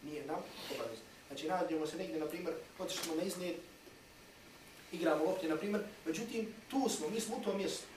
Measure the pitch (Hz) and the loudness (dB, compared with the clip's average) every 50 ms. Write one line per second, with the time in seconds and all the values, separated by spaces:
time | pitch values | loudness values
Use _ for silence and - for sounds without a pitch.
0 | - 147 151 143 135 139 156 175 - - - - - - - 123 - - - - | -6 -4 -4 -4 -2 -2 -2 -2 -2 -6 -8 -10 -6 -4 -2 -2 -2 -2 -4 -6
1 | - - - - - - 139 - 151 160 185 180 170 151 160 156 156 151 - 165 | -10 -14 -16 -18 -12 -10 -6 -2 2 4 4 4 4 4 4 2 2 2 0 -2
2 | 190 - 160 156 151 - 165 170 180 160 151 - - - - - 185 180 180 - | -2 0 0 0 0 0 -2 -2 0 0 -2 -2 -4 -10 -6 -4 -4 -2 -2 -2
3 | - 165 160 160 180 196 185 180 180 180 - - - - - - - - - - | 0 2 2 2 2 2 0 0 0 -2 -2 -2 -6 -10 -16 -18 -18 -18 -18 -18
4 | - - - - - - - - - - - - - - - - - - - 165 | -20 -20 -18 -18 -18 -18 -18 -18 -18 -18 -18 -18 -18 -18 -16 -16 -12 -6 -2 2
5 | 170 165 151 143 156 180 185 - - 160 156 - - 208 208 208 - - - - | 6 6 6 6 6 4 4 4 2 2 2 2 2 2 2 2 0 -2 -6 -6
6 | - 160 160 - 233 220 233 226 214 - - - - - - 277 262 220 - - | -2 -2 0 0 0 -2 0 0 0 -2 -4 -10 -10 0 2 4 4 4 4 2
7 | - - 202 226 - - 220 - 208 202 190 196 190 160 - - - - - | 0 0 2 0 0 0 -2 0 2 2 2 4 2 2 0 -2 -6 -10 -14